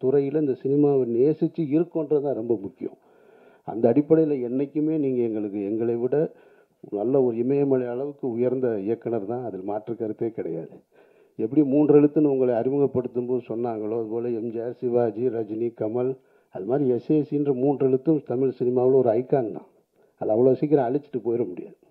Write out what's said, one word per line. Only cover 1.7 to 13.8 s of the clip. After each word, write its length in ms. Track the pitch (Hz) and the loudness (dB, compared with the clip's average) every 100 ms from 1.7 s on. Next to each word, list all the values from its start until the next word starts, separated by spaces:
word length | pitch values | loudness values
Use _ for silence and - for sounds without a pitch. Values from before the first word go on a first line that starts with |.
| 156 165 165 147 147 | 0 0 -4 -2 0
தான் 120 | 143 | 0
ரொம்ப 240 | 110 117 104 | -2 -2 -2
முக்கியம். 360 | 98 - - - _ _ _ _ - _ | -4 -12 -12 -12 _ _ _ _ -20 _
அந்த 300 | - 104 117 | -12 0 2
அடிப்படையில 400 | 131 147 160 151 139 120 | 4 4 4 2 0 -4
என்னைக்குமே 480 | 131 139 156 156 160 | -4 -4 -2 -2 0
நீங்க 240 | 135 123 | 0 0
எங்களுக்கு, 440 | 117 107 104 104 98 | -2 -2 -4 -4 -4
எங்களை 300 | 110 117 117 | -2 -2 -2
விட 360 | 123 143 170 - _ _ _ _ - | 0 0 -2 -6 _ _ _ _ -10
நல்ல 320 | 101 113 139 | -4 0 2
ஒரு 140 | 127 113 | 2 0
இமயமலை 500 | 123 139 139 131 120 | 0 0 2 0 -2
அளவுக்கு 420 | 120 143 143 131 | -6 -8 -8 -6
உயர்ந்த 500 | 117 123 131 127 107 | -2 0 0 -2 -2
இயக்குனர் 460 | 98 113 120 113 98 | -4 -4 -4 -6 -4
தான், 180 | 123 | -8
அதில் 180 | 120 95 | -8 -10
மாற்று 340 | 98 107 117 110 | -8 -8 -8 -8
கருத்தே 340 | 110 104 117 | -8 -6 -6
கிடையாது. 400 | 104 87 82 76 - _ _ _ _ _ - | -6 -8 -8 -10 -18 _ _ _ _ _ -6
எப்படி 280 | 113 143 | -2 2
மூன்று 380 | 139 147 147 147 | 4 4 6 6
எழுத்துன்னு 260 | 147 156 147 | 6 2 2
உங்களை 280 | 131 123 113 | 2 2 0
அறிமுகப்படுத்தும் 720 | 123 143 135 127 120 123 123 | 0 0 0 0 -4 -4 -4
போது 160 | 123 120 | -4 -4
சொன்னாங்களோ, 460 | 113 120 110 | -6 -6 -4